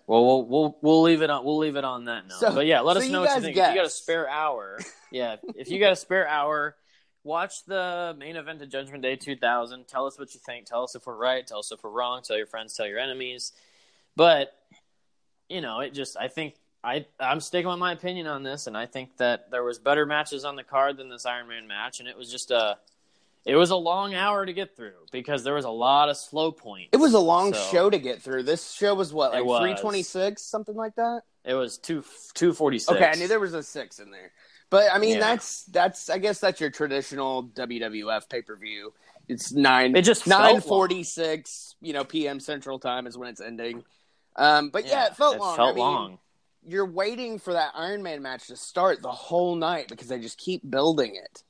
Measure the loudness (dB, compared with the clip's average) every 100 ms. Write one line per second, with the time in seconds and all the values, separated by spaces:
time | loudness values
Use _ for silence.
0 | 2 4 6 4 2 0 0 0 4 6
1 | 6 4 2 -2 -2 -2 -2 -4 -6 -6
2 | -8 -10 -10 -2 0 2 4 4 4 2
3 | 0 0 2 0 0 4 4 4 0 -4
4 | -4 -4 -2 -2 -2 -4 -10 -14 -16 -18
5 | _ -6 -6 -8 -14 -14 -8 4 4 4
6 | 0 -2 0 -2 -2 -2 -4 _ _ _
7 | _ _ -8 -6 -6 -10 -8 -6 -4 -6
8 | -8 -10 -14 -14 -14 -14 -10 -10 -10 -6
9 | -6 -6 -8 -4 0 0 -4 -12 -10 -6
10 | -6 -8 -20 -18 -16 -16 -8 -6 -6 -10
11 | -14 -4 -2 -2 -6 -12 -12 -14 -10 -6
12 | -6 -6 -6 -6 -6 -12 -14 -10 -8 -6
13 | -8 -8 -10 -10 -14 _ _ _ _ _
14 | _ 4 6 6 2 _ _ _ _ _
15 | _ _ _ _ -14 -10 -8 -8 -8 -10
16 | -12 -8 -8 -8 -10 _ _ _ -6 -6
17 | -8 -6 -4 -4 -4 -4 -4 -2 -4 -4
18 | -8 -8 -8 -8 -8 -10 -10 -10 -10 -12
19 | -12 -2 0 0 -4 -6 -6 -2 0 2
20 | 2 -2 -4 -8 -10 -12 -4 0 0 -2
21 | -14 -10 -8 -8 -10 -14 -10 -10 -8 -10
22 | -16 -16 -14 -12 0 2 2 -2 _ _
23 | _ _ _ _ 2 4 6 2 0 -2
24 | -2 -2 0 0 -2 -6 -10 -12 -18 -18
25 | -12 -10 -6 -4 -2 -4 -4 0 4 6
26 | 4 0 -6 -2 -2 -4 -18 -14 2 6
27 | 8 6 6 4 4 0 2 4 4 2
28 | -2 -8 -6 -4 0 -2 -4 -2 0 2
29 | -2 0 0 2 2 2 2 -2 -4 -4
30 | -4 -4 -4 -4 -8 -8 -8 -8 -8 -4
31 | -4 -4 _ _ -4 -4 -4 -8 -8 -8
32 | -8 -20 -14 0 2 2 0 0 2 4
33 | 4 4 0 0 0 -6 -10 -14 -14 -18
34 | -20 -20 -20 _ _ _ 4 6 6 6
35 | 4 4 2 2 -4 -12 -2 2 2 0
36 | -6 -2 0 2 0 0 -4 -2 -2 -2
37 | -4 -4 -2 -4 -6 -10 -8 -6 -6 -6
38 | -4 -4 -4 -10 -10 -14 -12 -12 -14 _
39 | _ _ -10 -8 -2 4 6 6 6 6
40 | 6 4 6 8 8 8 4 2 4 0
41 | -6 -4 -4 -4 -8 -18 -18 -16 -8 -6
42 | -4 -4 -4 -6 -8 -10 -10 -8 -6 -6
43 | -8 -14 -16 -14 -14 -10 -10 -10 -16 _
44 | _ _ _ 2 6 6 2 -4 0 2
45 | 2 4 2 4 -2 4 4 4 0 0
46 | -4 -14 _ _ _ _ -8 -4 -4 -2
47 | -4 -4 -10 -10 -4 -2 -2 -4 -8 -6
48 | -8 -10 -10 -12 -14 -18 -8 0 2 2
49 | -4 -10 -2 0 2 0 -2 -2 -6 -14
50 | -10 -8 -10 -10 -8 -6 -2 2 4 4
51 | 0 -4 -18 -20